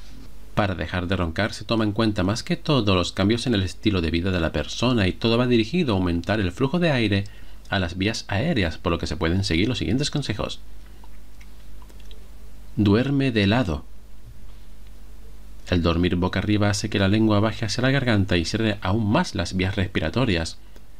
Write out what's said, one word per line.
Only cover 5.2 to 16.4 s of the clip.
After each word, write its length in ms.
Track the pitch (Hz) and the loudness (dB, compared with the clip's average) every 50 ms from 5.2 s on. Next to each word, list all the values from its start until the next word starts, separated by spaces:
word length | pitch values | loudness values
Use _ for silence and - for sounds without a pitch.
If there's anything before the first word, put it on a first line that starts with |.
| - 113 117 | 2 2 4
va 100 | 117 127 | 4 4
dirigido 460 | 123 123 113 110 107 - 180 175 131 104 | 4 4 4 4 2 0 0 2 2 2
a 40 | |
aumentar 420 | 95 90 87 85 85 82 - 101 110 | 2 2 2 0 0 0 0 0 2
el 140 | 98 87 - | 0 0 0
flujo 260 | - 127 135 180 175 | 0 0 0 2 2
de 120 | 175 165 | 2 2
aire 340 | 143 123 113 104 101 98 101 - - - - - - - - - | 2 2 2 2 2 0 0 -2 -8 -12 -10 -10 -10 -12 -6 -2
a 80 | 98 98 | -2 0
las 180 | 92 85 85 | 0 -2 -2
vías 280 | 90 95 104 110 - - | -2 -2 0 -2 -4 -4
aéreas, 500 | - 101 98 123 175 165 117 90 82 - | -4 -2 0 0 2 2 2 0 0 -2
por 140 | - - 90 | -2 -2 0
lo 80 | 82 80 | 0 0
que 80 | - | -2
se 80 | 80 78 | -4 -2
pueden 300 | 76 82 82 87 98 98 | 0 0 2 2 2 2
seguir 220 | - 82 80 98 | 2 2 2 2
los 100 | 123 120 | 2 0
siguientes 340 | - 78 78 101 135 147 - | -2 0 0 0 0 0 -2
consejos. 480 | - 151 135 - 104 101 - - - - - - - - - - - - - - - - - - - - - - - - - - - - - - - - - - - - - - - - - - - - - - - | -2 -2 -2 -2 -4 -4 -4 -4 -6 -8 -8 -10 -10 -10 -12 -14 -16 -14 -12 -10 -10 -10 -10 -10 -12 -12 -12 -12 -12 -12 -10 -10 -8 -10 -10 -12 -12 -10 -10 -8 -8 -10 -10 -12 -12 -12 -10 -10 -10 -10 -10 -4 0
Duerme 560 | - 104 98 101 113 127 135 143 139 135 135 | 2 4 4 4 4 4 2 2 2 2 2
de 160 | 110 107 101 | 2 2 4
lado. 380 | 98 107 127 127 95 76 69 - - - - - - - - - - - - - - - - - - - - - - - - - - - - - - - - - - - - - - | 4 4 2 2 0 -2 -4 -6 -8 -12 -12 -10 -10 -10 -10 -10 -10 -10 -8 -8 -8 -8 -8 -10 -10 -10 -10 -10 -10 -10 -10 -10 -10 -10 -10 -10 -10 -10 -10 -10 -10 -10 -10 -4 -2
El 120 | 92 90 | 0 2
dormir 360 | 85 87 82 85 87 90 92 | 2 2 4 4 2 2 2
boca 220 | 87 87 90 - | 2 0 0 0
arriba 300 | 98 | 0